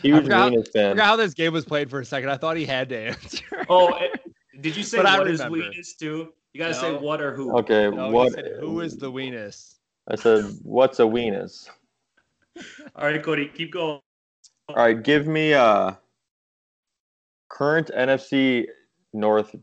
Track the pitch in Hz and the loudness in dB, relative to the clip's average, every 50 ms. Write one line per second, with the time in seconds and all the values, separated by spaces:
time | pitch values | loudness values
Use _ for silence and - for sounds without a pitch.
0 | - 139 147 156 143 - 202 185 190 123 123 113 107 - - 220 202 202 196 208 | 2 4 6 6 6 4 4 4 4 4 2 0 0 0 0 0 2 2 2 2
1 | 214 202 220 226 226 185 139 - 165 165 160 165 131 - 151 147 143 123 127 139 | 2 4 4 2 0 -2 -2 -2 -2 -2 -2 -4 -4 -4 -4 -4 -4 -4 -6 -8
2 | 123 - 147 135 123 135 139 131 156 160 165 170 151 135 135 127 131 123 127 113 | -8 -8 -8 -6 -4 -4 -4 -4 -4 -4 -4 -4 -4 -4 -4 -4 -4 -6 -6 -8
3 | 107 113 - - - - - - - - 415 381 - - 180 180 180 175 - - | -8 -8 -10 -10 -12 -14 -14 -14 -12 -12 -12 -10 -2 2 4 6 6 4 2 0
4 | 180 - - - - - - _ _ _ _ 135 139 160 151 208 202 - 226 226 | -4 -6 -6 -8 -14 -18 -20 _ _ _ _ -10 -8 -8 -6 -6 -8 -4 0 2
5 | 185 196 190 196 190 185 165 151 131 120 165 160 170 170 170 175 165 - - - | 4 4 4 4 2 0 -2 -4 -4 -6 -6 -8 -8 -8 -12 -16 -18 -20 -16 -14
6 | 160 151 156 160 160 160 - _ _ _ - 143 165 165 156 - 170 165 151 139 | -12 -10 -10 -10 -12 -14 -18 _ _ _ -12 -8 -6 -6 -6 -6 -6 -6 -6 -6
7 | 143 147 156 147 147 139 120 135 135 120 117 117 107 - 110 107 104 101 98 - | -6 -6 -6 -4 -6 -6 -6 -8 -6 -2 0 0 2 2 4 4 4 2 0 -4
8 | - 110 113 120 127 127 117 - - - - - 156 - - 165 170 160 - - | -4 0 2 4 4 2 2 -2 -6 -12 -10 -10 -8 -8 -6 -6 -6 -8 -10 -10
9 | 139 131 127 131 135 131 123 113 104 101 - - - _ _ _ _ _ _ _ | -12 -12 -10 -10 -10 -10 -10 -12 -12 -14 -16 -20 -20 _ _ _ _ _ _ _
10 | _ - - 107 - 117 110 107 107 101 104 - - - 107 120 131 127 - - | _ -8 -6 0 2 4 4 4 2 0 -8 -12 -12 -4 0 2 2 2 4 2
11 | 120 110 110 120 120 110 98 98 92 90 - - - - - _ _ _ _ _ | 2 2 2 0 -2 -2 -4 -6 -8 -10 -14 -20 -20 -20 -20 _ _ _ _ _
12 | _ _ _ _ _ _ _ _ _ _ _ 339 285 - - - 302 285 - - | _ _ _ _ _ _ _ _ _ _ _ -20 -20 -20 -20 -20 -20 -20 -10 -6
13 | 147 147 151 151 147 160 156 147 143 143 - - 160 156 160 180 165 156 147 139 | -4 -2 -2 -2 -2 -4 -4 -4 -4 -6 -8 -10 -12 -10 -8 -6 -6 -6 -6 -8
14 | _ _ _ _ _ _ _ _ _ _ _ _ _ - - - 117 117 113 113 | _ _ _ _ _ _ _ _ _ _ _ _ _ -4 0 4 4 4 4 2
15 | 110 143 147 147 147 156 156 156 156 156 147 139 123 113 104 98 95 92 98 - | 2 2 4 4 2 2 0 0 2 4 4 6 6 6 4 4 2 -2 -4 -8
16 | _ _ _ _ _ _ _ _ _ _ _ _ _ _ _ _ _ _ _ _ | _ _ _ _ _ _ _ _ _ _ _ _ _ _ _ _ _ _ _ _
17 | _ _ _ _ _ _ _ _ _ - - - 139 147 151 165 156 - - - | _ _ _ _ _ _ _ _ _ -14 -8 -4 -2 0 0 0 -2 -2 -2 -2
18 | 127 131 135 131 - - 139 135 135 131 127 120 110 - - _ _ _ _ _ | 0 0 0 0 -2 -2 0 2 2 2 2 0 -2 -4 -8 _ _ _ _ _
19 | _ _ - 107 107 107 107 107 107 - - - | _ _ -8 -2 0 2 2 2 0 -2 -6 -20